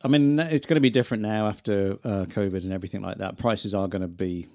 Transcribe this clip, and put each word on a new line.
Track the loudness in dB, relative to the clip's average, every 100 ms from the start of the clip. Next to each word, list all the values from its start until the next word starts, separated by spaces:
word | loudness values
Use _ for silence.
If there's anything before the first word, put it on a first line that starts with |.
I | 2
mean, | 4 4 2
it's | 2 0 2
gonna | 4
be | 6
different | 4 2 0
now | -2 0 0
after, | -2 -2 0 0 -2
uh, | -4 -2 -2
covid | -2 -2 -2
and | -4
everything | -6 -6 -8
like | -8 -8
that. | -8 -2
Prices | -2 0 -2
are | -2 -2
gonna | -4 -6
be | -6 -6 -6 -10